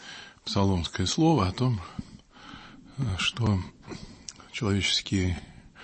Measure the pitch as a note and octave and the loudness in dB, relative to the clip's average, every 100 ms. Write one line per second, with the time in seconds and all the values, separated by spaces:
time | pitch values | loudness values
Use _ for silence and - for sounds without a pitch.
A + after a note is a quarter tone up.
0 | - - - - - G#2 G2 F#2 E2 - | -18 -18 -18 -14 -4 2 4 2 0 -2
1 | F2+ - D#3+ D3+ F#2 - B2+ G#2+ - - | -2 4 4 6 4 2 0 0 -4 -12
2 | - - - - - - - - - - | -14 -16 -20 -20 -20 -18 -18 -20 -14 -6
3 | B2+ F#2+ - - A2 G2 F2+ - - - | -4 -2 -2 0 2 2 0 -12 -16 -16
4 | - - - - - - G#2 G2 F2+ - | -16 -18 -18 -18 -14 -4 0 2 2 -2
5 | - G2 F#2 D#2+ - - - - | 0 2 2 -2 -8 -20 -20 -20